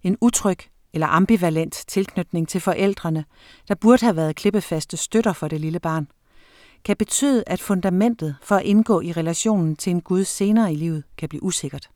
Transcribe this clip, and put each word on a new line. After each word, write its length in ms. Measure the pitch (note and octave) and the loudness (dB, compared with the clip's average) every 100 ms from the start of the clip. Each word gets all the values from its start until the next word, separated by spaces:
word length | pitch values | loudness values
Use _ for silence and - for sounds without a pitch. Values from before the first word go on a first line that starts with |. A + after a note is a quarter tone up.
En 140 | F3+ G#3 | 0 2
utryg 380 | A#3+ - G3+ F3+ - _ _ | 2 2 -2 -2 -8 _ _
eller 140 | D#3 D#3 | -4 2
ambivalent 760 | D#3+ F#3+ A3+ F3 D#3+ E3 - - | 2 4 4 2 0 -4 -8 -6
tilknytning 640 | G3 F#3+ - E3+ E3+ D#3+ | -4 -2 -4 -4 -4 -2
til 120 | F#3 | -2
forældrene, 640 | G3 E3 G3 G3 E3 D#3+ D3+ _ - - _ | -2 0 0 0 -4 -4 -6 _ -20 -20 _
der 60 | |
burde 300 | G3+ G#3+ B3 | 2 6 6
have 120 | A#3+ D#3+ | 4 2
været 200 | D#3+ D3+ | -2 0
klippefaste 600 | G3+ G3+ - D#3+ - E3+ | 0 0 -2 -6 -6 -8
støtter 360 | - A3 A3+ | -2 0 0
for 160 | F3 D#3 | -4 -6
det 120 | D#3 | -6
lille 200 | D#3 D#3+ | -4 -4
barn, 280 | E3 D#3+ D3 _ _ - _ _ - _ | -4 -4 -6 _ _ -20 _ _ -20 _
kan 120 | - G3+ | -4 -2
betyde, 480 | G#3 - C#4+ B3 - | -2 0 2 2 0
at 140 | F#3 | -6
fundamentet 760 | - F#3+ F#3+ F3+ A3+ A#3 D#3 C#3 | -2 -2 0 2 2 0 -6 -8
for 140 | - G3+ | 0 0
at 80 | |
indgå 360 | - G#3 A3 F#3+ | 4 2 4 2
i 120 | E3+ | 0
relationen 640 | E3 E3 E3+ A3 G#3 D#3+ D3+ | -4 -4 -2 0 2 0 -2
til 140 | - | -2
en 100 | F3 | -2
Gud 240 | - F#3 | 0 -2
senere 480 | F#3+ - G3+ G#3+ G#3+ | -2 -2 2 2 2
i 40 | D3+ | 0
livet 280 | E3 D#3 - - | -4 -6 -8 -12
kan 100 | D#3+ | -10
blive 140 | D3 | -6
usikkert. 480 | F#3+ - C#3+ C#3+ - | -4 -4 -8 -10 -16